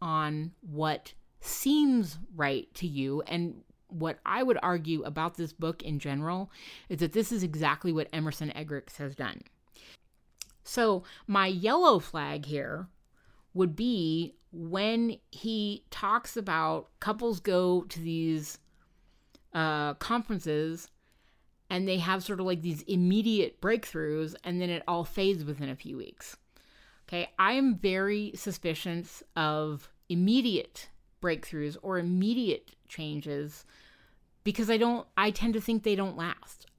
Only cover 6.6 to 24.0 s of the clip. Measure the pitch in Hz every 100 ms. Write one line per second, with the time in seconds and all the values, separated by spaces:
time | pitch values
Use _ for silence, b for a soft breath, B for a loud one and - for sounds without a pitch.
6.6 | B B B 170 165 208 214 226 185 151
7.6 | 156 147 180 156 151 160 156 147 151 -
8.6 | 151 143 - - 143 135 123 - - _
9.6 | _ B B B _ _ _ - - _
10.6 | - - 233 190 B B B 202 190 185
11.6 | 208 294 359 208 - 165 143 147 143 147
12.6 | 123 151 180 _ _ b b b b 180
13.6 | 180 151 240 226 160 160 170 - _ 170
14.6 | 165 185 208 226 233 - _ - 226 220
15.6 | 208 202 - - 202 220 - 240 196 160
16.6 | 156 160 - - 208 220 233 196 - 180
17.6 | 185 180 180 165 165 165 165 160 151 -
18.6 | _ b b b b b b b b 170
19.6 | 160 151 147 143 - 240 220 202 160 151
20.6 | 160 165 - _ _ _ _ _ _ _
21.6 | - 180 190 185 170 190 185 190 185 180
22.6 | 170 151 - 190 180 202 226 214 165 -
23.6 | 190 226 - 165